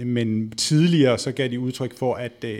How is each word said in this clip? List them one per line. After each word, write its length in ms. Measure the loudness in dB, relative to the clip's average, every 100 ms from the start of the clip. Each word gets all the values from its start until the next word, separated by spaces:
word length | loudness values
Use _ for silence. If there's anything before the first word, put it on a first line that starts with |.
| -4
men 440 | -2 0 -2 -4
tidligere 640 | -4 0 4 4 6 4 4
så 140 | 0
gav 160 | -4 -2
de 100 | -2
udtryk 380 | -4 -4 -8 -4
for, 160 | -2
at, 180 | -2 -6 -8 -10
øh, 120 | -8